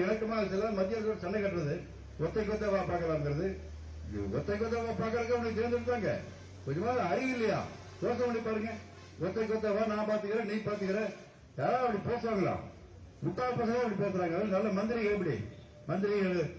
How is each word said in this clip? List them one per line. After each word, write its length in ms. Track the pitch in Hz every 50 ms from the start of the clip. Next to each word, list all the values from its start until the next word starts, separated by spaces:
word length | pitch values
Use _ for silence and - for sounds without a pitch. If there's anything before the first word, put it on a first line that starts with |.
| 180
இணக்கமாக 420 | 202 214 214 220 214 226 220 202 180
செல்ல 240 | 190 196 214 226 208 190
மத்திய 200 | 190 196 226 220
அரசோட 180 | 208 220 214 - 175
சண்டை 160 | 180 208 214
கட்டுறது, 340 | 196 180 170 170 151 143 160 175 - - - - - - - - 151
ஒத்தை 180 | 170 - 220 208
கொத்தவா 340 | 202 214 208 214 208 196 190 180 165
பார்க்கலாம்ங்கிறது. 580 | 175 175 170 160 156 147 143 143 143 156 185 196 185 - - - - - - - - - - 190
இது 160 | 208 202 202 139 98 135
ஒத்தை 180 | 139 202 202
கொத்தவா 340 | 208 226 220 233 233 226 226 220 -
பார்க்கறதுக்கு 380 | 226 220 226 240 226 226 247
அவனுக்கு 240 | 233 233 226 214 208
தேர்ந்தெடுத்தாங்க. 500 | 240 240 240 240 233 247 240 233 190 151 - - - - - - - - - - -
கொஞ்சமாவது 380 | 135 139 165 208 240 254 240 - -
அறிவு 200 | - 247 262 262 254
இல்லையா? 240 | 240 220 202 175 139 - - - - - - - -
யோசனை 240 | 170 226 240 220 247
பண்ணி 160 | 240 226 220 220
பாருங்க. 260 | 220 214 214 214 226 214 208 - - - - - - - - 156
ஒத்தை 200 | 185 190 220 220
கொத்தவா, 360 | 202 220 196 208 214 202 214 220 214
நான் 180 | 208 214 214 208
பாத்துக்கிறேன், 400 | 214 - 202 202 220 233 208 196
நீ 60 | 214 220 -
பாத்துக்கிற, 340 | 202 208 196 196 185 190 214 220 190 - - - - - - - - - 135
யாராவது 280 | 131 190 233 254 254
அப்படி 160 | 240 214 190 - -
பேசுவாங்களா? 440 | 240 220 226 226 214 196 170 - - - - - - - - - - - - - - - -
முட்டாள் 340 | - 185 247 - 247 240 240
பசங்க 220 | 233 220 233 247
அப்படி 160 | 240 220 196 190
பேசுறாங்க. 340 | 202 202 190 180 175 165 165 185
அது 160 | 214 202 190
நல்ல 120 | 196 220 214 190 196
மந்திரி 240 | 214 220 240 233 214 208 208
எப்படி? 220 | 202 180 160 123 98 101 - - - - - - - - 143
மந்திரி 260 | 165 190 202 202 208 202 196 185 180 170 151 139 -